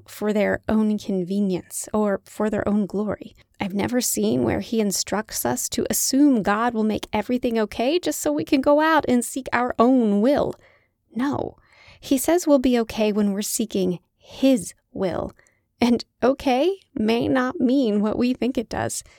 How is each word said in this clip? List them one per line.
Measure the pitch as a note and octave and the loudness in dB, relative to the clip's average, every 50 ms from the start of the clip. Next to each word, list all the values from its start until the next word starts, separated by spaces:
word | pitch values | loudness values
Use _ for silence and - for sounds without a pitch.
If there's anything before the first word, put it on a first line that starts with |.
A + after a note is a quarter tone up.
| - | -10
for | - - - G#3 G#3+ | -16 -10 -6 -4 -2
their | G#3 G#3+ G3 F#3+ F#3+ - - | 0 2 2 0 0 -2 -2
own | - A3 A3 G#3+ G#3+ G#3+ G3+ | 0 0 2 2 2 0 -2
convenience | - - G3 F#3 F3 F3 F#3+ G3+ G#3 F#3+ F3+ - - - - - - - | -4 -4 -4 -4 -2 -2 -2 0 0 0 -2 -4 -6 -8 -12 -12 -10 -4
or | - G#3+ G#3+ G#3 G3 - _ | -2 -2 0 0 -2 -4 _
for | - - - G#3+ G#3+ | -12 -6 -4 -2 -2
their | G#3+ G3+ - | -2 -2 -2
own | - G3+ G#3+ G3+ | 0 0 0 -2
glory. | E3+ - G3 G#3+ G3+ - - - - _ _ _ _ _ - | -2 -4 -4 -4 -4 -6 -8 -10 -20 _ _ _ _ _ -8
I've | G3+ F#3 G3 | -8 -6 -4
never | G3 F3+ G#3+ A#3+ B3 | -2 -2 0 0 0
seen | A#3+ - - G#3+ G3+ A3 B3 C4 - | 0 0 -2 0 0 0 2 2 2
where | - - G3+ | 0 0 -2
he | G3+ - A#3+ A3 | -4 -2 0 0
instructs | G#3+ G3 F3+ - - - F#3+ G#3 G#3+ - - - - | 0 0 0 -2 -4 -4 -4 -4 -4 -6 -8 -4 -2
us | A#3+ B3 - - - | -2 -2 -2 -4 -4
to | - A#3+ - - | -4 -4 -2 -2
assume | A3 - - - C4+ C4+ D4 D4 B3+ A3 | -2 -2 0 0 4 4 6 6 6 4
God | E3+ G3+ G#3 G#3+ A#3 B3 | 2 0 0 0 0 -2
will | A#3 A3 G#3+ | 0 0 0
make | G#3+ G#3 - - - | 0 -2 -2 -6 -4
everything | - G#3+ G#3 - B3 B3 - A#3+ A3+ A3+ | -4 -4 -2 -2 -4 -2 -2 0 0 0
okay | G#3+ G#3 - - A#3 C4+ E4 F4 | -2 -2 -2 -2 0 0 0 0
just | - D4+ D4 - | 0 -2 -4 -2
so | - D4+ | -2 -2
we | D4 D#4 D#4+ | -2 -2 0
can | - D#4 C4 | 0 0 2
go | C4+ D4 D4 D4+ | 4 4 4 4
out | D#4 D#4+ D#4+ D4 - | 4 4 2 2 2
and | - B3 A#3+ | 2 0 0
seek | - - - C4+ B3+ - | 0 -2 -8 -8 -6 -2
our | - A#3 B3 B3 - - | -2 -2 -2 -2 2 2
own | A3+ B3+ C4+ B3+ A3+ G#3 G3+ G3+ | 4 4 6 4 4 4 2 2
will. | G#3+ C4+ D4 - - - - - _ _ _ _ _ _ _ _ _ _ - | 4 2 2 2 0 -2 -6 -10 _ _ _ _ _ _ _ _ _ _ -6
No. | A3 C4 D4 B3+ - - - - _ _ _ _ _ - - - - | -4 -2 -2 -2 -4 -6 -8 -12 _ _ _ _ _ -20 -20 -20 -12
He | - - C#4+ | -2 -2 0
says | B3+ - D#4+ E4 F4 - | 0 2 2 0 2 4
we'll | D#4 C#4+ C4+ | 4 4 4
be | B3+ C4 B3 A#3+ | 4 2 2 2
okay | A3+ - - A3 G#3+ G#3+ | 0 -2 -2 0 0 0
when | G3 G#3+ G#3 G3+ | 2 2 0 0
we're | F#3+ G3+ | 0 -2
seeking | G#3 - - - A3 - - G3 F#3 F#3 F3+ - _ _ _ | -4 -6 -4 -4 -4 -2 -2 -2 0 -2 -2 -4 _ _ _
his | _ _ - - - C4 C4+ C4 G3 E3+ - - _ _ _ | _ _ -16 -4 2 4 4 4 4 0 -8 -16 _ _ _
will. | - - F#3+ F3 - - - - - _ _ _ _ _ _ _ _ - | -8 -4 -4 -4 -4 -4 -6 -8 -10 _ _ _ _ _ _ _ _ 0
And | A#3 A#3+ A#3+ - - _ _ - | 2 2 2 0 -2 _ _ -2
okay | A#3 B3+ C#4 - - C#4+ B3 B3+ D4+ F4+ G4 - _ _ - | 0 0 0 0 0 0 0 2 0 0 -2 -4 _ _ -6
may | - G#3+ G#3+ A3+ A#3+ - - | -4 0 0 0 0 0 0
not | C4+ C4 B3+ B3+ - F4 | 0 0 0 -2 -2 0
mean | C4 A#3 C4 C#4+ B3+ G#3+ G3+ G#3 | 0 2 2 2 2 2 0 0
what | G3+ G#3+ - - | 0 0 0 0
we | B3 B3 | 0 -2
think | B3+ - A3 B3+ - | 0 -2 -4 -4 -2
it | B3+ A3 - | -4 -6 -4
does. | - - - - - - - - _ | -6 -6 -4 -6 -6 -10 -14 -16 _